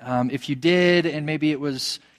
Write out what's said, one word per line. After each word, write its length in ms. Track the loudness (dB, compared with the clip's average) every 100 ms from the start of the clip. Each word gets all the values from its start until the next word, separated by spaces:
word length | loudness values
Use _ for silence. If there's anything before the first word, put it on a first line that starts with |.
um, 280 | -4 -2 0
if 180 | -2 -4
you 60 | -2
did, 500 | 2 4 4 4 2
and 200 | -2 -4
maybe 240 | -2 0
it 80 | 0
was 400 | -4 -4 -6 -8 _